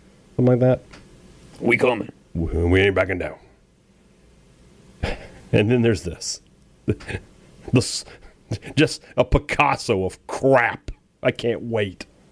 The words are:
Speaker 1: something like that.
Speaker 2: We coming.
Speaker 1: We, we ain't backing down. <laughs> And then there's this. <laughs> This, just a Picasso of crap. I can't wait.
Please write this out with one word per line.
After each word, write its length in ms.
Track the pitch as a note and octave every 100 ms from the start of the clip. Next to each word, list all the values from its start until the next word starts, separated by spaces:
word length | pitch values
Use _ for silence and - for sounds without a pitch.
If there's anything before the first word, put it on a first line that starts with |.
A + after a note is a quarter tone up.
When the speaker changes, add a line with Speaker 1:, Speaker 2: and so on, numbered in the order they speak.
| _ _ _ -
Speaker 1:
something 160 | B2 B2
like 20 |
that. 220 | B2+ B2+ - - - - - - - -
Speaker 2:
We 180 | A2+ A#2+
coming. 320 | - A#2 - - _
Speaker 1:
We, 120 | - E2 D#2+
we 160 | E2+ F#2
ain't 120 | G2+
backing 240 | F#2 F#2 F#2
down. 180 | D#2+ D#2+ - _ _ _ _ _ _ _ _ _ _ _ - - - -
<laughs> 140 | - - - - -
And 180 | A2+ G#2+
then 120 | B2
there's 200 | A#2 G#2
this. 380 | F2 D#2 - - _ _ _ _ -
<laughs> 60 | - - - - _ - - -
This, 320 | C3 - - - - - _ _ A2+ - -
just 260 | D3+ - - -
a 80 |
Picasso 800 | C3 C#3+ - - C#3+ C3 - G2+
of 200 | F#2 - -
crap. 640 | - C3+ C3 A2+ - - - _ _
I 120 | C3
can't 300 | - A#2 G2+
wait. 440 | A2+ A2+ G#2 F2 - _ _